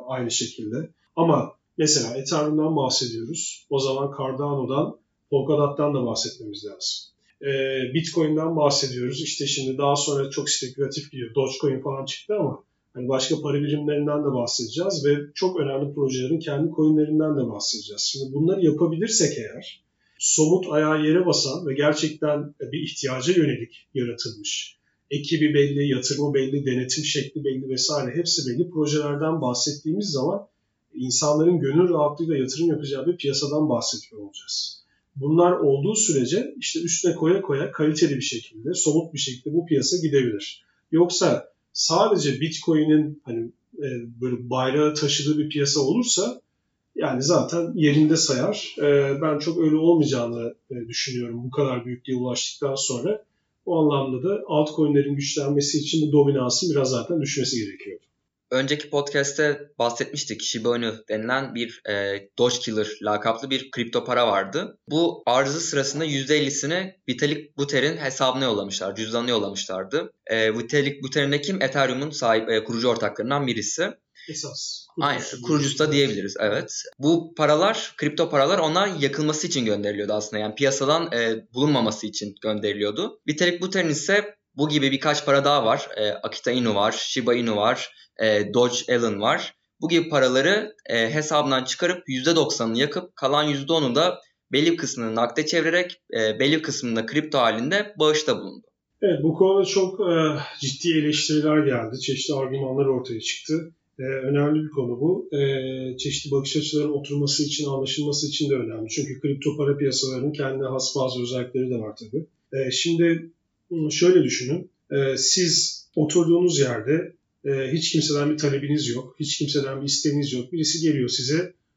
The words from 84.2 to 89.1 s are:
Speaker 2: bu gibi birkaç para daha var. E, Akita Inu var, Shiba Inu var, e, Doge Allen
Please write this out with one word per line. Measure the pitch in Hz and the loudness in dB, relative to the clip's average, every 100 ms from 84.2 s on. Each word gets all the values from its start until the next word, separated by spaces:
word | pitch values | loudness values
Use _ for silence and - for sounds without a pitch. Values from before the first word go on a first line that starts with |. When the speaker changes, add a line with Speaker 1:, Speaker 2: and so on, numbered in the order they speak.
| 208 - _ | 0 -12 _
Speaker 2:
bu | - 151 | -2 0
gibi | 147 135 | 2 2
birkaç | 135 156 147 - | 0 0 0 2
para | 139 | 4
daha | 143 143 | 4 4
var. | 113 139 - - | 4 0 -2 -2
E, | 104 | -2
Akita | - 110 - - | -2 -6 -4 -2
Inu | 123 117 | 0 2
var, | 101 107 117 | 2 2 0
Shiba | - 131 120 | -4 -2 2
Inu | 123 117 104 | 2 2 2
var, | 110 123 - - - - | 2 0 -4 -14 -14 -2
e, | 110 104 101 | 2 2 2
Doge | 117 123 120 - | 4 4 2 0
Allen | 123 113 | 2 2